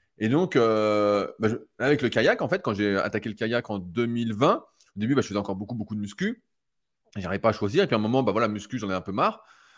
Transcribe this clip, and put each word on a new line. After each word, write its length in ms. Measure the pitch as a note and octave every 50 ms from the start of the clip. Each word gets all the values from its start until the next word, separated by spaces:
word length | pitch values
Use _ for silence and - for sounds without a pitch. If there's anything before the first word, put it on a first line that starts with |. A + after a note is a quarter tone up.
| _ _ _ -
Et 100 | A2 A2
donc, 260 | B2+ D#3+ F#3 F3+ -
euh, 720 | C#3 A#2 A2+ A2 G#2+ G#2+ G#2+ G#2 G#2 G#2 G#2 G#2 G2+ F#2 - - -
bah, 80 | G#2+ G#2+
je, 80 | A#2 A2+ - - _ -
avec 220 | A#2+ C#3 D3 D3
le 80 | B2+ A2+
kayak, 320 | - A#2+ A#2 E3+ B3 -
en 60 | D#3+ C3
fait, 140 | F3+ F#3+
quand 120 | - B2+ G#2+
j'ai 220 | F#2+ G#2 G2+ G2 F#2+
attaqué 320 | - G2+ - G#2+ - A#2
le 60 | G2+
kayak 340 | - A#2 A2 A#2+ A#2+ A#2+ -
en 100 | G#2+ G2+
deux 260 | F2+ F2 E2 A#2+ A#2+
mille 280 | A#2 A#2 A#2+ A#2 A2+ G#2+
vingt, 300 | G2+ C3+ E3+ A#3 - - - _ _ _ _ -
au 40 | G2+
début, 160 | G#2+ A#2+ C#3+
bah, 60 | C3
je 60 | G#2+ -
faisais 120 | G2 G2+
encore 160 | G2+ - G2
beaucoup, 200 | F#2+ G#2 - A#2+
beaucoup 200 | A2+ G#2 - G#2+
de 40 | G#2+
muscu. 440 | G2+ G2+ - - F#3 G#3+ B3 - _ _ _ _ _ _ _ _ _ _ _ _ _ _ -
Et 60 | G#2
j'arrivais 180 | F2+ E2+ G2 G2
pas 100 | - A2+
à 40 | G#2+
choisir. 300 | - G#2+ G2+ A2 F3 G3
Et 40 | -
puis 80 | B2
à 40 | A2
un 20 |
moment, 220 | G#2+ A2 B2 C3+ B2+
bah, 80 | G#2
voilà, 160 | F#2+ A2 A#2 G#2+
muscu, 300 | G#2 G#2 G2+ - B2+ A#2+
j'en 120 | G#2+ G2
ai 40 | F#2
un 80 | F#2
peu 100 | F2+ G2
marre. 320 | F#2+ A#2 D#3+ G#3+ G#3+ - - _ _ _ _ _ _